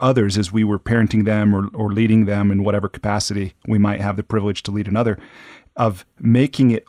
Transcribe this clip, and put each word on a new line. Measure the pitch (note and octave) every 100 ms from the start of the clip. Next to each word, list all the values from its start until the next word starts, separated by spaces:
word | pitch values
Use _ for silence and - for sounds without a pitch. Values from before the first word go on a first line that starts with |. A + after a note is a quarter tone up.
others, | C3 B2+ G2+ G2
as | F#2
we | A2
were | G#2+ G2+
parenting | - A#2 G#2+ A2 G#2
them | G#2+ G#2 G2+
or, | G2+ A2
or | G#2+
leading | G2+ A2+ A2 G#2
them | G2+ G2+
in | G2
whatever | G2+ G2+ G2
capacity | - G#2 G#2 - C#3+ F#2+ - -
we | G#2+
might | G2+ G2+
have | G2+ G2
the |
privilege | - A2 G2+ G2
to | -
lead | G#2 G#2
another, | G#2 A#2 G2 - - - - _ -
of | A2+ F#2 - -
making | A#2 A#2+ C3+ - B2+
it | A2+